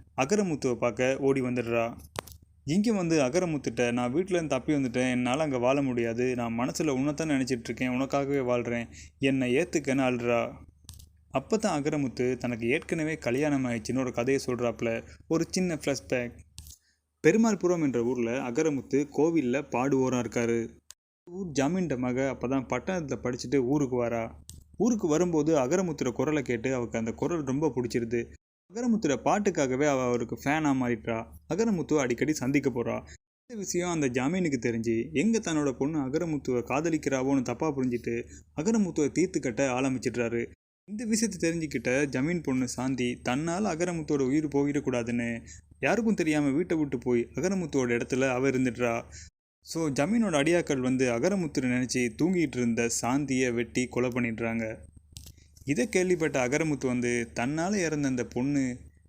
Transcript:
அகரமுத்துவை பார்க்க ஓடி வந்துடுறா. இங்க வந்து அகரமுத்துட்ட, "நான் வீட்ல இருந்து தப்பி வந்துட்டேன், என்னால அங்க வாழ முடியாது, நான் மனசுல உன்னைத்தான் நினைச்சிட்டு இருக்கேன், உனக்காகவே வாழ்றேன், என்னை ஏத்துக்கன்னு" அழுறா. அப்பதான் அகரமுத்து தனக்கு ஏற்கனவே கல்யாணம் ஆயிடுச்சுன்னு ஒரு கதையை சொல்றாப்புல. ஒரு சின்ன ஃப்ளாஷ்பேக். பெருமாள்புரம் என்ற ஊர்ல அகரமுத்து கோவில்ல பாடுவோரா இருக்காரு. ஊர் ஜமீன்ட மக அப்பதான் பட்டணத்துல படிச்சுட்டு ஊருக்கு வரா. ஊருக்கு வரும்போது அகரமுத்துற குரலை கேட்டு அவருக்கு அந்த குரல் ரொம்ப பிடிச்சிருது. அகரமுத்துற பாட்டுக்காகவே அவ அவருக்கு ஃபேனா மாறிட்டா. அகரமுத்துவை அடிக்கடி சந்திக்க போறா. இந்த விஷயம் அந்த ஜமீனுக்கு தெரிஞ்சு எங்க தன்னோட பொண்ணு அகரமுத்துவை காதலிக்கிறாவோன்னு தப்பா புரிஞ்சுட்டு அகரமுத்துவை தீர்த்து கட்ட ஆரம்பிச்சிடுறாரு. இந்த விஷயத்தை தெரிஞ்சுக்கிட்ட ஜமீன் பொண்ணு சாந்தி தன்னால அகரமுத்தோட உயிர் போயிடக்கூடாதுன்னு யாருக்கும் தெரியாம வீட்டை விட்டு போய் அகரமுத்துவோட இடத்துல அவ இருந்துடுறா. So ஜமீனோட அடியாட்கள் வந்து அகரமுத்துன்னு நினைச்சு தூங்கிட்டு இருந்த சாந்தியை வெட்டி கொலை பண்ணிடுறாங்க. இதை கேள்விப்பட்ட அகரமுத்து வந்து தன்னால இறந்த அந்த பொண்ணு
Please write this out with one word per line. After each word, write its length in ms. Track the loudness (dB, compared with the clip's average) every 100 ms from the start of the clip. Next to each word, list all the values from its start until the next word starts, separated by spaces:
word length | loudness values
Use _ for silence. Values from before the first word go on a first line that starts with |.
| -6 -2
அகரமுத்துவை 580 | 2 2 2 0 0 0
பார்க்க 420 | 0 2 2 2
ஓடி 240 | 2 2
வந்துடுறா. 560 | 0 -2 0 0 0 -4 -12 -12 -12 -16 -20 _
இங்க 280 | 0 2 2
வந்து 300 | 2 4 4
அகரமுத்துட்ட, 680 | 4 2 2 0 -2 0 0
"நான் 200 | 2 0
வீட்ல 240 | 0 0 -2
இருந்து 200 | 0 -2
தப்பி 180 | 0
வந்துட்டேன், 380 | 0 0 0 0
என்னால 320 | 0 0 0
அங்க 140 | 0 2
வாழ 240 | 2 2
முடியாது, 540 | 2 0 0 0 0 0
நான் 240 | -2 -2
மனசுல 280 | -2 0 0
உன்னைத்தான் 420 | 0 0 -2 0
நினைச்சிட்டு 300 | 0 0 -2
இருக்கேன், 300 | -4 -4 -2
உனக்காகவே 500 | -2 0 0 0 0
வாழ்றேன், 480 | 2 0 0 -4 -6 -14 -20 -2
என்னை 360 | 0 2 2 2
ஏத்துக்கன்னு" 460 | 0 -2 0 2
அழுறா. 500 | 2 2 2 2 0 -6 -20 -20 -20 -20 -20 _ _
அப்பதான் 420 | -6 -2 0 0 0
அகரமுத்து 580 | 0 0 -2 -2 -2 -2
தனக்கு 300 | -4 -2 0
ஏற்கனவே 500 | 0 0 -4 -2 -4
கல்யாணம் 480 | -2 0 0 0 0
ஆயிடுச்சுன்னு 340 | -4 -2 -2
ஒரு 120 | -2
கதையை 320 | -2 0 0 -2
சொல்றாப்புல. 580 | -2 -2 -2 -2 -4 -8 -14 -2
ஒரு 180 | -2 0
சின்ன 260 | -2 -2 -2
ஃப்ளாஷ்பேக். 560 | -2 -4 -2 -2 -2 -10 -20 -20 -20 -20 _ _ _ _ 4
பெருமாள்புரம் 560 | 6 4 2 2 2
என்ற 200 | 2 2
ஊர்ல 280 | 0 0 -2 -2
அகரமுத்து 680 | -2 0 2 0 0 0 0 2
கோவில்ல 440 | 4 4 2 0 0
பாடுவோரா 480 | 0 2 4 4 2
இருக்காரு. 580 | 0 0 2 0 -2 -10 -20 -20 _ _
ஊர் 240 | -14 -10 -4
ஜமீன்ட 500 | 0 2 2 0 0
மக 400 | 0 0 -2 -2
அப்பதான் 280 | -2 -2 -2
பட்டணத்துல 440 | -4 -2 -4 -4 -4
படிச்சுட்டு 340 | -4 -6 0 0
ஊருக்கு 480 | 2 0 0 0 0
வரா. 260 | -2 -4 -10 -18 -20 -14 0
ஊருக்கு 300 | 0 2 2
வரும்போது 500 | 2 2 2 4 2
அகரமுத்துற 540 | 4 2 0 -2 -2
குரலை 300 | 0 0 0
கேட்டு 320 | 0 -2 -2
அவருக்கு 240 | -2 -2 -2
அந்த 140 | -4
குரல் 320 | -2 -2 -2
ரொம்ப 280 | -2 0 0 -2
பிடிச்சிருது. 500 | -2 -2 0 -2 -4 -12 _ _ _
அகரமுத்துற 420 | -4 0 2 2 2 2
பாட்டுக்காகவே 640 | 2 2 2 2 2 2
அவ 160 | 2
அவருக்கு 360 | 2 0 -2 -4
ஃபேனா 300 | 0 2 2
மாறிட்டா. 520 | 2 0 -2 -2 -4 -6 -12 -4
அகரமுத்துவை 440 | 0 2 0 2 2
அடிக்கடி 360 | 2 2 0
சந்திக்க 360 | 0 0 2 2
போறா. 240 | 0 -2
இந்த 640 | -6 -8 -20 _ _ -14 -10
விஷயம் 340 | -4 -2 -2
அந்த 180 | 0 0
ஜமீனுக்கு 520 | 2 0 0 0 0
தெரிஞ்சு 520 | 0 0 0 -2 0
எங்க 260 | 0 2 2
தன்னோட 320 | 0 0 0
பொண்ணு 280 | 0 -2 -2
அகரமுத்துவை 640 | -2 -2 -2 -2 0 0
காதலிக்கிறாவோன்னு 800 | 0 -2 0 -2 0 0 2 2
தப்பா 340 | 0 -2 -2 0
புரிஞ்சுட்டு 520 | -2 -2 -4 -6 -8 -16 -10 -4
அகரமுத்துவை 500 | 0 2 2 0 0
தீர்த்து 280 | 2 0 0
கட்ட 320 | -2 0 0
ஆரம்பிச்சிடுறாரு. 720 | 2 0 0 -2 -2 -2 -2 -6 -10 _ _ -14
இந்த 160 | -8 -2
விஷயத்தை 440 | 0 0 0 0
தெரிஞ்சுக்கிட்ட 560 | 0 -2 -2 0 2 2
ஜமீன் 380 | 0 0 0
பொண்ணு 240 | 0 -2 -2
சாந்தி 540 | -2 -2 0 -2 -2 -2
தன்னால 420 | -2 -2 -2 -2 -2
அகரமுத்தோட 460 | -2 -4 -2 0
உயிர் 260 | 2 0 2
போயிடக்கூடாதுன்னு 960 | 0 0 0 0 -2 0 -2 -2 -6 -10 -20 -20 -2
யாருக்கும் 360 | 0 2 2 2
தெரியாம 340 | 2 2 2
வீட்டை 280 | 0 0 0
விட்டு 200 | 0 -2
போய் 300 | 0 0 0 -2
அகரமுத்துவோட 640 | -2 -2 -2 0 0 0
இடத்துல 280 | 0 0 2
அவ 200 | 2 2
இருந்துடுறா. 540 | 2 0 0 0 -2 -6 -16 -20 _ _ _ -10
So 240 | -4 0
ஜமீனோட 460 | 0 2 2 2 4
அடியாட்கள் 440 | 4 4 2 0
வந்து 320 | 2 2 2
அகரமுத்துன்னு 760 | 2 2 2 0 0 0 0 0
நினைச்சு 280 | 0 0 0
தூங்கிட்டு 360 | 2 2 0 2
இருந்த 320 | 0 2 0 0
சாந்தியை 520 | 0 0 0 2 2
வெட்டி 340 | 0 -2 -2 -2
கொலை 220 | 0 0
பண்ணிடுறாங்க. 680 | 0 -2 -2 -4 -2 -4 -8 -16 -20 -20 -20 -20 -20 -20 -10 -4
இதை 240 | -2 0
கேள்விப்பட்ட 580 | 2 2 2 2 0 2
அகரமுத்து 380 | 2 0 -2 -2
வந்து 460 | 0 0 0 -2
தன்னால 520 | -4 -2 -2 -2 -2 -2
இறந்த 220 | 0 -2
அந்த 180 | -2 -4
பொண்ணு 540 | -4 -2 0 -2 -6 -14 -20